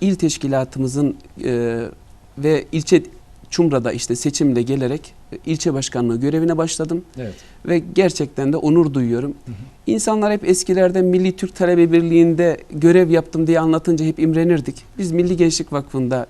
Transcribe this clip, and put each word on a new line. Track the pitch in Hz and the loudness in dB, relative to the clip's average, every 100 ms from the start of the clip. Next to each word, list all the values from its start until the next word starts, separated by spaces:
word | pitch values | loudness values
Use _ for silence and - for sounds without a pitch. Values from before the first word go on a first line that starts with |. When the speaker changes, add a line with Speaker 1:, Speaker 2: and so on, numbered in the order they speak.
Speaker 1:
il | 190 180 | -2 0
teşkilatımızın, | 160 - 139 135 131 131 131 135 143 - - - | -2 -2 -2 -2 -2 -4 -4 -2 -2 -4 -12 -8
e, | - 120 117 117 113 - - - - - | -4 -2 -2 -4 -8 -12 -20 -20 -20 -4
ve | 147 156 - | 0 0 -2
ilçe | 160 151 175 - - - - - | -6 2 2 0 -10 -20 -20 -6
Çumra'da, | - 170 139 117 | 0 2 0 -2
işte, | 120 - 120 | -4 -4 -4
seçimle | 151 139 147 120 | -4 0 0 0
gelerek, | 120 139 123 151 - - - | -2 -2 -2 -4 -10 -20 -20
e, | - - | -12 -6
ilçe | 160 175 | -4 -2
başkanlığı | 135 135 127 120 117 | -4 -4 -4 -2 -2
görevine | 139 160 165 160 | -2 0 0 -2
başladım. | 160 - 160 170 170 127 | -4 -4 -6 -6 -8 -14
Speaker 2:
Evet. | 117 92 - - - | -14 -14 -20 -12 -4
Speaker 1:
Ve | 170 170 - | -2 0 0
gerçekten | 185 - 143 - 139 | 2 0 -6 -4 -2
de | 156 | 0
onur | 151 165 156 | 2 4 2
duyuyorum. | 135 117 117 143 143 - | 0 -2 -2 -4 -10 -16
Speaker 2:
Hı | |
hı. | 101 131 - - | -16 -18 -10 -4
Speaker 1:
İnsanlar | 220 220 220 208 | -2 0 0 0
hep | 208 190 | 0 0
eskilerden | 185 - 185 185 185 185 | 0 0 2 2 2 2
Milli | 180 185 185 | 2 0 -2
Türk | 185 - | -6 -2
Talebe | 180 175 170 | 2 4 4
Birliği'nde | 170 170 165 170 165 175 151 - | 4 4 4 4 4 2 0 -6
görev | 151 165 175 170 | 2 4 6 6
yaptım | 165 160 160 165 | 2 0 -2 0
diye | 165 | 2
anlatınca | 160 160 170 160 156 | 2 0 0 0 -2
hep | 156 | 0
imrenirdik. | 160 160 165 165 139 - - - | 0 2 2 2 -2 -10 -14 -8
Biz | 185 | -2
Milli | 165 180 180 | 0 0 2
Gençlik | 165 160 156 | 2 0 -4
Vakfı'nda | 143 139 135 127 127 117 | -6 -6 -4 -2 -4 -6